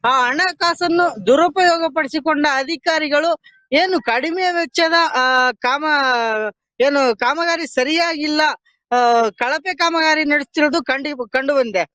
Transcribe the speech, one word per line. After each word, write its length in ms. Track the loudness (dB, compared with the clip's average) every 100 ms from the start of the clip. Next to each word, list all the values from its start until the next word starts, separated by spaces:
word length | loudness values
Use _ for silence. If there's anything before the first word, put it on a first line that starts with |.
| 0
ಆ 220 | 0 0
ಹಣಕಾಸನ್ನು 1000 | 0 -2 0 -2 0 0 2 0 -2 2
ದುರುಪಯೋಗ 560 | 4 4 2 2 2 -2 -4
ಪಡಿಸಿಕೊಂಡ 520 | -4 -4 -2 0 0
ಅಧಿಕಾರಿಗಳು 840 | 0 -4 -4 -2 -2 0 0 0 -2 -8 _ _
ಏನು 300 | 0 2 0
ಕಡಿಮೆ 500 | 0 -2 -2 -2 -2
ವೆಚ್ಚದ, 420 | -2 -4 0 2 2 2 0
ಆ, 360 | 2 2 2
ಕಾಮ-, 1040 | 0 -2 -2 0 0 0 0 0 -2 -4 -8 _ _
ಏನು 380 | 0 2 0 0
ಕಾಮಗಾರಿ 500 | -2 -2 -2 -2 -4
ಸರಿಯಾಗಿಲ್ಲ, 760 | -2 0 0 -2 -2 -4 0 -2 -2 _ _ _
ಆ, 380 | 0 2 2 0
ಕಳಪೆ 440 | -2 -4 -2 -4
ಕಾಮಗಾರಿ 520 | -2 -2 2 0 0 0
ನಡೆಸ್ತಿರೋದು 580 | -2 -2 0 0 0
ಕಂಡಿ-, 460 | -2 -4 -4 -8 -4
ಕಂಡು 240 | -4 0 0
ಬಂದಿದೆ. 320 | 0 -2 -4